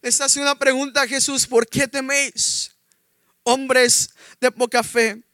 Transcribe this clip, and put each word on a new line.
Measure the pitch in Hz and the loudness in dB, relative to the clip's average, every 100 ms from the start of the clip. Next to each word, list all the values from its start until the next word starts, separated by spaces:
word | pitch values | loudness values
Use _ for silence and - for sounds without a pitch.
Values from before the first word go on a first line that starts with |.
Les | 240 - | -2 -2
hace | 277 285 | 0 0
una | 285 277 | 0 2
pregunta | 277 262 277 262 | 2 0 -2 -2
a | 247 | -2
Jesús: | 269 247 269 - | -2 -2 -2 0
"¿Por | 240 226 | 0 0
qué | - 269 | -2 -4
teméis, | 277 262 285 269 220 - - - _ _ _ _ _ _ _ | -4 -2 -2 -2 -2 -4 -4 -8 _ _ _ _ _ _ _
hombres | - 262 269 254 240 - - _ - - | 0 0 2 2 4 2 -2 _ -20 -2
de | 247 | -2
poca | 214 240 240 | 0 -2 0
fe?". | 226 240 226 214 _ | 0 0 0 -2 _